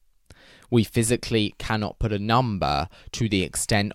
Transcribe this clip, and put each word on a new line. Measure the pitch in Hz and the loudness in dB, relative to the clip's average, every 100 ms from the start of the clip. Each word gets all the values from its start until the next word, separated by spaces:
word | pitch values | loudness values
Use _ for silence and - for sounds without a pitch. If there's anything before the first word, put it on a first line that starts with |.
| _ _ - - - - - | _ _ -20 -20 -20 -20 0
We | 123 | 2
physically | 104 120 113 120 - 113 104 - | 2 0 0 0 0 0 0 -4
cannot | - 110 104 - | -4 -4 -4 -4
put | 113 | -2
a | 104 | -2
number | 104 117 127 98 73 71 82 - - | 2 2 2 0 0 0 -4 -10 -10
to | - 113 | -4 0
the | 98 | 0
extent | 87 - - 107 104 | 0 -4 0 0 0